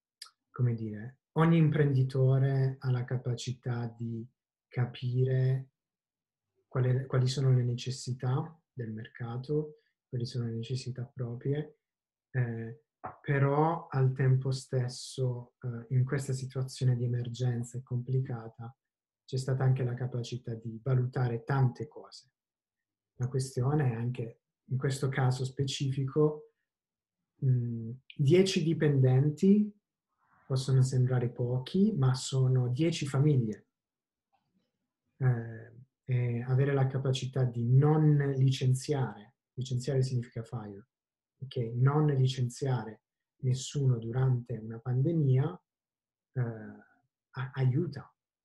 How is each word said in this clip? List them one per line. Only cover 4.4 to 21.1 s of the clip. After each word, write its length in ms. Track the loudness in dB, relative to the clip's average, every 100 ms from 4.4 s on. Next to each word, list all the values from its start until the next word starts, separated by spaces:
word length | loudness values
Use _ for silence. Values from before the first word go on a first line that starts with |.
| _ _ _
capire 1040 | -4 -4 -4 -4 0 2 2 2 0 -4 _ _ _ _ _ _ _ _ _ _ -2
qual 100 | 0
è, 200 | 0 0
quali 220 | 0 0
sono 240 | 2 4
le 100 | 4
necessità 960 | 2 -2 -6 -8 -6 -6 -2 -2 -4 -10 _
del 180 | -12 -10
mercato, 880 | -10 -12 -10 -8 -8 -4 -4 -4 -10 _ _ _
quali 160 | -6 -6
sono 200 | -4 -6
le 100 | -6
necessità 500 | -6 -8 -8 -10 -10
proprie, 720 | -10 -10 -6 -4 -4 -6 -12 _ _ _ _ _
eh, 520 | -4 -2 -4 -8 -12 _ _ -16 -10
però 680 | -2 2 2 4 2 0 -4
al 240 | 0 0
tempo 400 | 2 2 2 0
stesso, 1000 | -6 -4 -4 -4 -6 -12 -6 -4 -6 -10 _
eh, 340 | -10 -8 -2 0
in 80 |
questa 300 | 2 0 -2
situazione 640 | -4 -4 -6 -6 -2 0 0
di 80 | 0
emergenza 720 | -2 -4 -4 -2 -2 -6 -10
e 60 |
complicata, 920 | -6 -6 -2 -2 -2 -6 -10 -14 -16 -16 _ _ _ _
c'è 140 | -8 -6
stata 260 | -2 0
anche 200 | 2 2
la 100 | 0
capacità 600 | -4 -6 -6 -6 -8 -8
di 240 | -10 -8 -8
valutare 600 | 0 0 0